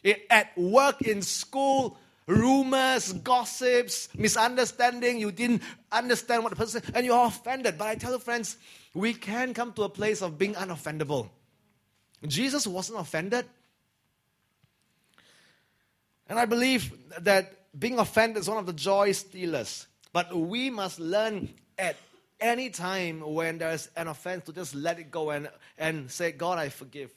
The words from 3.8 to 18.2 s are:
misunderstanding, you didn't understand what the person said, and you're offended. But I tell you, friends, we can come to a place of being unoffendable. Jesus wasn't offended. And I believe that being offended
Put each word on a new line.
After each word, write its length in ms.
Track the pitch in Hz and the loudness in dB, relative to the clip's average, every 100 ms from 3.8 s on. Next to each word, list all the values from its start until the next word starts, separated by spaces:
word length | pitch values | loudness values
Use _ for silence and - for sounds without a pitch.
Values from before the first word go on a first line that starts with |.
| 220 - - | 2 -6 -8
misunderstanding, 1040 | - 214 226 226 254 240 - 247 240 247 240 | 0 0 4 2 2 -2 2 2 4 0 0
you 140 | 208 | -4
didn't 300 | 180 240 226 - - _ | 0 2 2 0 -18 _
understand 540 | 220 247 233 - 233 | -2 2 0 2 0
what 60 | 226 | 0
the 60 | 165 | -4
person 260 | 220 226 | -4 -4
said, 120 | - | -2
and 100 | 233 | -2
you're 220 | 247 240 240 | 4 4 4
offended. 500 | - 233 262 233 160 | 0 -6 -2 -2 -2
But 120 | 214 | -4
I 60 | 220 | -4
tell 160 | 247 | -4
you, 80 | 254 | -4
friends, 360 | - 233 220 - - - - | -2 -4 -4 -12 -20 -20 -12
we 200 | 156 220 | -2 -2
can 380 | 233 196 226 254 | -2 -6 -4 -4
come 200 | 226 240 | -4 -6
to 100 | 208 | -2
a 60 | 202 | -4
place 340 | 202 214 208 | 0 -2 0
of 160 | 185 151 | -4 -2
being 160 | 202 | -2
unoffendable. 760 | 202 185 160 156 156 143 139 104 _ _ _ _ _ _ _ _ _ | -2 -6 -8 -8 -6 -2 -2 -4 _ _ _ _ _ _ _ _ _
Jesus 440 | 151 143 262 285 214 | -4 -2 0 0 -2
wasn't 320 | 180 185 226 | -4 -6 -8
offended. 460 | 165 160 185 240 240 _ _ _ _ _ _ _ _ _ _ _ _ _ _ _ _ _ _ _ _ _ _ _ _ _ _ _ - | -4 -4 -2 -2 -4 _ _ _ _ _ _ _ _ _ _ _ _ _ _ _ _ _ _ _ _ _ _ _ _ _ _ _ -4
And 100 | 220 | 0
I 60 | |
believe 480 | 233 240 254 254 - - - 170 | 2 4 4 2 0 -12 -16 -2
that 340 | 175 196 190 - _ 143 | 4 4 4 -14 _ -4
being 220 | 202 247 | -2 0
offended 440 | 202 - | 2 4